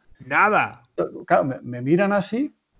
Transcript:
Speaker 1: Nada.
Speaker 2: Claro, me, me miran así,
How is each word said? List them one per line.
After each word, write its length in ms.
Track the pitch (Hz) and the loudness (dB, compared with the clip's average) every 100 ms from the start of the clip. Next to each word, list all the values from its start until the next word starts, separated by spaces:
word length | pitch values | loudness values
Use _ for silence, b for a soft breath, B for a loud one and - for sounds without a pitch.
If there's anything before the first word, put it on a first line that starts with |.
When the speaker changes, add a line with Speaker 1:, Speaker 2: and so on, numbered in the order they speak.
| _ - 131 | _ -18 -2
Speaker 1:
Nada. 560 | 151 202 190 110 - _ - 151 - | 2 4 2 0 -6 _ -6 -6 -6
Speaker 2:
Claro, 200 | - 185 | 0 0
me, 140 | 156 127 | 0 -4
me 180 | 123 120 | -10 -6
miran 320 | 127 180 196 | 0 2 2
así, 420 | 202 - 226 294 _ _ | 0 -2 -4 -6 _ _